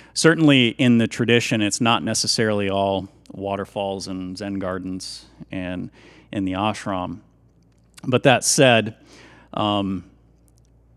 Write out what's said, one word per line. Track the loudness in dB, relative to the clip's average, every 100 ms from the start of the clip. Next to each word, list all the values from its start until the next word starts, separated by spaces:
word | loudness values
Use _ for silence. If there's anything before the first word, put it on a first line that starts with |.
| -12
certainly | 2 4 6 6 6 4
in | 2 4 4
the | 2
tradition, | 0 2 2 2 -2
it's | -2 0
not | 0 0
necessarily | -2 -4 -2 0 0 0 -2
all | 0 0 -2 -6 _ -18
waterfalls | -10 -8 -6 -8 -8 -6 -6 -8
and | -10 -10 -10
Zen | -8 -6
gardens | -6 -6 -8 -10 -12 -16 -20 -20 -12
and | -10 -8 -8 -10 -16 -20 -20 -10
in | -6 -4
the |
ashram. | -2 -2 -2 -6 -6 -6 -12 _ _ _ _ _ _ _ _
But | -2 2
that | 4 2
said, | 2 4 6 4 2 -8 _ -20 -20 -20 _
um, | -4 -2 -2 -2 -6 -10 _ _ _ _ _ _ _ _